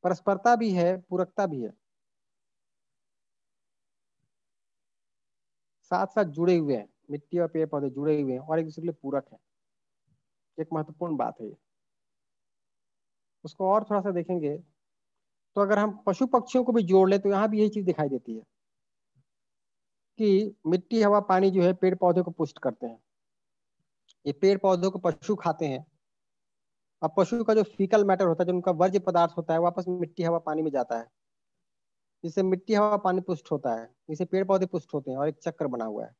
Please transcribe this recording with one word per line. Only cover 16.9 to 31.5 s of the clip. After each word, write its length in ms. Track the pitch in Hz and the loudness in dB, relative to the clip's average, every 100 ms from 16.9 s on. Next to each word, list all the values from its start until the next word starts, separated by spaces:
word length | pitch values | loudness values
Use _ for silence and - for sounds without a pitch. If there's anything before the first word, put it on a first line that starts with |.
| 190 190 | 6 6
ले 80 | 196 | 4
तो 100 | 202 | 2
यहाँ 200 | 196 214 | 0 0
भी 100 | 214 | 2
यही 100 | 214 | 0
चीज 160 | 208 | 0
दिखाई 240 | 185 156 147 | -4 -2 -2
देती 280 | 131 - 110 | -4 -8 -14
है 60 | - _ _ _ _ _ _ _ _ _ _ _ _ _ _ _ _ _ | -14 _ _ _ _ _ _ _ _ _ _ _ _ _ _ _ _ _
कि 380 | 220 196 208 - 160 | 4 4 2 -6 -2
मिट्टी, 360 | 180 - 226 | -2 0 2
हवा, 180 | 208 208 | 4 2
पानी 300 | 202 185 196 | 4 2 4
जो 120 | 190 | 4
है 100 | 175 | 2
पेड़ 220 | 185 185 | 4 0
पौधे 280 | 185 180 175 | 2 2 2
को 80 | 175 | 0
पुष्ट 280 | 170 151 - | -4 -6 -4
करते 280 | 131 113 120 | -6 -6 -12
हैं। 160 | 113 _ _ _ _ _ _ _ _ _ _ _ _ 143 | -14 _ _ _ _ _ _ _ _ _ _ _ _ -10
ये 60 | |
पेड़ 260 | 143 190 196 | 0 2 2
पौधों 320 | 190 185 185 | 2 2 0
को 80 | 190 | -2
पशु 360 | 180 165 - 208 | -4 -4 -4 -4
खाते 300 | 175 160 156 | -2 -4 -4
हैं 200 | 131 151 _ _ _ _ _ _ _ _ _ _ _ | -6 -10 _ _ _ _ _ _ _ _ _ _ _
और 80 | 160 175 | -4 0
पशु 280 | 185 233 | 0 0
का 100 | 226 | 2
जो 80 | 220 | 2
fecal 420 | 208 - 196 220 | 2 -2 2 4
matter 220 | 202 185 185 | 4 2 2
होता 160 | 160 | 2
है, 40 | 175 | 0
जो 80 | |
उनका 180 | 180 175 | 0 -2
वर्ज्य 260 | 170 185 196 | 2 2 2
पदार्थ 340 | 185 170 170 175 | 0 2 2 0
होता 180 | 156 | -2
है, 60 | 165 | 0
वापस 240 | 175 175 180 | 0 -2 -6
मिट्टी, 340 | 180 165 - | -4 -6 -4
हवा, 160 | 170 170 | -2 -2
पानी 240 | 165 156 | -2 -4
में 80 | 160 | -2
जाता 280 | 139 120 117 | -2 -4 -6
है, 120 | 117 _ _ _ _ | -10 _ _ _ _